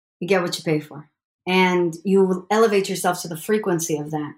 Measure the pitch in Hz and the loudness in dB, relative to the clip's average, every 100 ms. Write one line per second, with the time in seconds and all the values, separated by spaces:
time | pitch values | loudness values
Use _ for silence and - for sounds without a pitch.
0 | _ _ 180 190 175 - - 151 147 143 | _ _ -2 0 0 -4 -2 -2 -4 -16
1 | - _ _ _ - 185 185 180 175 165 | -20 _ _ _ 0 2 4 2 0 -2
2 | 196 190 190 185 - 214 226 202 190 185 | 2 4 4 0 0 2 4 2 0 -2
3 | 185 175 170 165 - 214 202 170 165 151 | -2 -2 -6 -8 -2 -2 0 -2 -2 -4
4 | 147 156 147 | -4 -6 -8